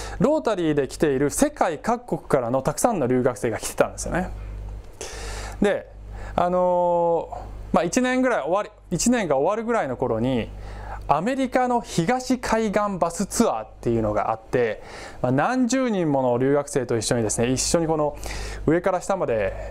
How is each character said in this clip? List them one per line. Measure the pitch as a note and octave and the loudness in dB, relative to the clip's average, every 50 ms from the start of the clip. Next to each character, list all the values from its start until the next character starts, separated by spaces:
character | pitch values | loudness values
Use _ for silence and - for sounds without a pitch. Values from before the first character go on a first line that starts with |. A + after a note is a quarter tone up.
| - - - - | -10 -8 -2 2
ロ | F3 C4+ D#4 D#4 | 2 4 4 2
ー | |
タ | - A#3+ G#3+ | 2 0 0
リ | F3+ E3+ D#3 | 0 2 0
ー | D3+ | 2
で | D3 C3+ B2+ | 2 0 -2
来 | - - | 0 0
て | E3+ D3+ C3+ | 2 2 4
い | C3 | 2
る | C#3+ C3+ | 2 0
世 | - - C4+ D4+ | 2 2 2 2
界 | D4+ - B3 F#3+ D#3 - | 2 2 0 0 -2 -2
各 | - G#3 A#3+ A#3+ - - F3+ D3 | -2 -2 -2 -2 -2 -4 -6 -6
国 | - - | -2 0
か | - C3+ | 2 2
ら | A#2+ A#2 | 2 2
の | - C3+ C3 | 0 0 0
た | D#3 D3 | 0 0
く | - | 2
さ | - B3 | 2 2
ん | A3+ E3+ | 2 2
の | C3 A#2+ | 2 2
留 | B2+ B2+ B2 | 2 2 2
学 | B2+ B2 - | 2 0 -2
生 | - A#2+ | -2 -4
が | G#2+ - | -4 -4
来 | - - | -6 -2
て | - | 0
た | - C3+ G#2+ | 0 0 0
ん | - | -2
で | - | -6
す | - - | -6 -4
よ | - | -2
ね。 | E3 F#3 - - - - - - - - - - - - - - - - - - - - - - - - - - - | -2 -2 -4 -6 -10 -10 -12 -12 -12 -12 -12 -12 -12 -14 -14 -14 -12 -12 -12 -10 -10 -10 -10 -10 -10 -10 -10 -4 0
で、 | G3+ G3+ F3 A2+ - - - - - - - - - - - | 2 2 2 0 -2 -8 -16 -16 -14 -14 -12 -12 -10 -6 -2
あ | - F3 F3+ | 0 0 2
の | F3+ F3+ F3+ F3+ F3+ F3 F3 F3 F3 E3+ E3+ E3+ E3+ D#3+ - - - - - - - - - - | 2 2 2 2 2 2 2 2 2 2 2 2 2 0 -2 -4 -10 -12 -12 -12 -12 -14 -4 0
ー、 | - | 2
ま | F#3 | 2
あ、 | D#3+ | 2
一 | F3 - B3+ | 2 2 2
年 | B3 B3+ B3+ B3+ | 2 2 2 2
ぐ | B3+ B3+ | 2 2
ら | A3+ E3+ | 0 0
い | |
終 | C3+ D3+ | 0 0
わ | F3+ G3+ G3+ | 0 -2 -2
り、 | - - - - - | -4 -10 -18 -10 -6
一 | F3+ D#3+ - A#3 | -4 0 2 2
年 | B3+ A#3+ G3+ D#3 | 2 2 2 2
が | C#3+ C3 | 2 2
終 | C#3+ F3+ | 2 2
わ | G#3+ | 0
る | A3 A3+ | 0 0
ぐ | A3+ A#3 | 0 0
ら | G#3+ E3+ | 0 0
い | C#3 | -2
の | B2 A#2 | -2 -2
頃 | C3 A#2+ A#2 A2 | -2 0 0 0
に、 | A#2 C3 C3 A#2 G2+ - - - - - - - - - - - - - | 0 0 0 0 -2 -4 -6 -12 -12 -12 -12 -12 -12 -12 -12 -4 0 0
ア | C#3+ D3+ | 2 2
メ | F3 A#3+ C4+ | 2 0 -2
リ | C4 C4+ C4 | -2 0 0
カ | - C4+ B3+ B3 | 2 2 2 2
の | B3 A#3+ | 0 0
東 | - - - - E3 F3 B3 B3+ B3+ - B3+ B3 | -2 -2 -2 0 0 2 0 0 0 0 -2 -2
海 | - - A3+ A3+ A3+ G#3+ | 0 0 0 0 2 2
岸 | F#3+ G#3 G#3 G3+ G3 E3+ | 0 0 0 0 -2 -2
バ | E3+ E3+ | -2 -2
ス | E3+ - G3+ - | -2 -2 -4 -2
ツ | - - A#3 F#3+ | 2 2 2 2
ア | B2+ A2 | 2 0
ー | A2 | -4
っ | - - - | -8 -10 -6
て | - B2 | -2 0
い | A#2 A2+ | 2 2
う | |
の | A2 G#2+ G#2 | 2 2 2
が | G#2 F#2+ - | 2 2 0
あ | A2+ | 0
っ | - | -2
て、 | - - - B2+ A#2+ A2 G2+ - - - - - - - - - | -4 -2 0 2 2 2 0 -4 -8 -14 -16 -14 -14 -14 -8 -2
ま | - B2+ | 0 2
あ、 | |
何 | C3 C#3 D#3 G#3 B3+ C4 B3+ A3+ | 2 4 2 2 2 2 2 2
十 | B3+ C4 C4 B3 | 2 2 2 2
人 | G#3+ F#3 E3+ D3+ | 2 2 2 2
も | C#3 C3+ | 2 2
の | C3 B2 A#2+ A#2+ | 2 2 2 2
留 | C3 C3+ C#3+ | 4 4 4
学 | D3 C#3+ - | 2 2 0
生 | - C#3+ B2 | 0 -2 0
と | - B2 A2+ | 0 0 0
一 | G#2+ | 0
緒 | - C3 A#2+ | 2 0 2
に | A2+ | 0
で | G#2 | 0
す | - - | 0 0
ね、 | A#2 B2 | 0 2
一 | C3 B2+ | 2 0
緒 | - - - F3 | 2 2 2 2
に | E3 D#3 | 4 2
こ | D#3+ D3+ | 2 2
の | D3+ D3 - - - - - - - - - - - | 0 0 -2 -4 -8 -8 -8 -8 -8 -8 -8 -4 0
上 | D3 D#3+ F3 | 2 2 2
か | - G3 | 2 2
ら | F3+ F3 | 0 0
下 | - - G3 | 0 -2 -2
ま | F#3 D#3+ C3+ | 0 0 0
で、 | A#2 A2 G2+ F#2+ - - - - | 2 2 0 0 -2 -4 -6 -4